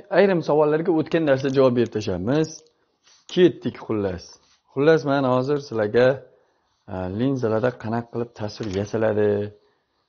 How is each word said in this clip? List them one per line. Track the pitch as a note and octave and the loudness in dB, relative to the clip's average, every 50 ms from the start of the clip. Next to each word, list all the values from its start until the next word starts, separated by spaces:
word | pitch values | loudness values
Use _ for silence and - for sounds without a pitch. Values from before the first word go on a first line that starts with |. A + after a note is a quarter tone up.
| - - | -8 0
ayrim | - E3+ G3+ G3 F#3 E3 | 2 4 4 4 2 0
savollarga | D3 - D3 D3+ D3+ D3+ D3+ D#3 E3 G3 | 0 0 2 2 2 2 2 0 0 0
o'tgan | E3 D#3+ C#3+ - - E3 D#3+ | 0 0 0 0 -2 0 2
darsda | D3 C3+ C3 C#3+ C3+ | 2 2 2 0 0
javob | C3 C#3 C3+ B2+ B2 | 2 4 4 4 4
berib | B2 A#2 - | 2 0 0
tashlamiz. | - G#2+ G#2 G#2 F#2 F2 F#2 A#2 C#3+ D#3 D#3+ D#3 - - _ _ _ _ _ _ _ _ _ _ _ _ _ - | -2 -6 -4 -4 -4 -4 -2 -2 0 0 -2 -4 -6 -14 _ _ _ _ _ _ _ _ _ _ _ _ _ -4
Ketdik, | - F3+ F3+ D#3+ - - - B2 G#2 | 2 4 4 4 2 0 -8 -10 -10
xullas. | - - - A2 G#2 G2 F#2+ F2+ D#2+ - - - _ _ _ _ _ _ _ - | -10 -8 -6 -4 -2 -4 -4 -6 -8 -12 -18 -20 _ _ _ _ _ _ _ -4
Xullas, | C3+ C#3+ D#3+ D#3+ D3+ | 0 4 4 4 4
men | C3+ C#3+ C#3 C#3+ C#3 | 2 0 0 0 2
hozir | B2+ B2+ B2+ B2+ C#3 D3 C#3+ | 2 2 0 0 0 -4 -4
sizlarga, | C#3 - A2+ A2 G#2+ G#2 A2 A#2+ B2+ B2+ C#3 C#3 - - _ _ _ _ _ _ _ _ _ _ _ - | -6 -6 -4 -2 -2 0 2 4 4 4 2 0 -6 -18 _ _ _ _ _ _ _ _ _ _ _ -12
a, | G2 F#2 F#2 F2+ | -10 -8 -8 -6
linzalarda | F#2+ A2 B2 C#3 C#3 B2+ A#2+ G#2+ A2 A2 A#2+ B2+ | -4 -2 -2 -2 -2 -2 -2 -2 0 0 0 -2
qanaqa | B2+ - - G#2+ A2+ A#2+ A#2 - | -4 -6 -8 -6 -6 -6 -8 -8
qilib | - A#2 A#2 A#2+ | -8 -8 -8 -10
tasvir | - - G#2+ G#2 - - A#2 G#2 | -10 -10 -12 -10 -10 -10 -8 -6
yasaladi, | F#2 G2 G#2 - - G#2+ A2+ A2 G#2 G#2+ G#2 G#2 G#2 G#2 G#2 G#2 - _ _ _ _ _ _ _ _ _ _ | -4 -4 -4 -4 -2 -2 0 0 0 2 2 2 0 0 -4 -6 -10 _ _ _ _ _ _ _ _ _ _